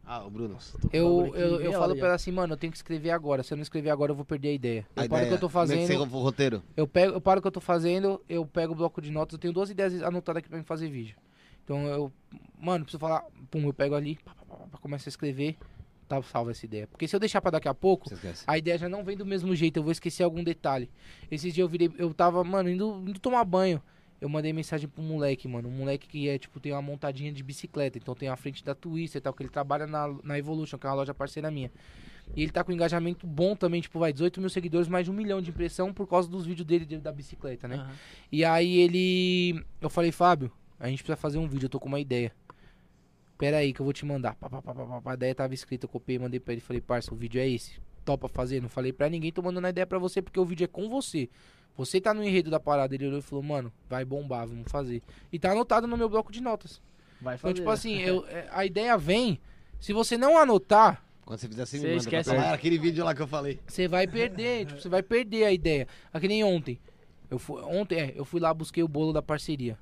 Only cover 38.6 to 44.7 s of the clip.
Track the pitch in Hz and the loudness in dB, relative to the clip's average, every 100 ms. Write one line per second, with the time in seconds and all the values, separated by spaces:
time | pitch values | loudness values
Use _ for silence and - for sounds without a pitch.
38.6 | 175 180 175 180 185 185 180 180 180 165 | 6 8 6 6 4 4 4 4 4 0
39.6 | - - 156 - 170 - 175 165 127 - | -6 -6 -2 2 0 4 6 6 0 -8
40.6 | - - 120 135 - 151 156 151 160 135 | -20 -8 -4 -4 -4 -4 -2 -2 -2 -2
41.6 | 131 135 135 143 139 123 120 - - - | -2 -4 -4 -6 -2 -2 -2 -6 -20 -20
42.6 | - - _ _ _ _ _ - 143 151 | -20 -20 _ _ _ _ _ -2 0 2
43.6 | 143 123 139 143 147 139 117 107 - 120 | 2 0 -4 -2 -4 -2 -4 -6 -12 -12
44.6 | - | -12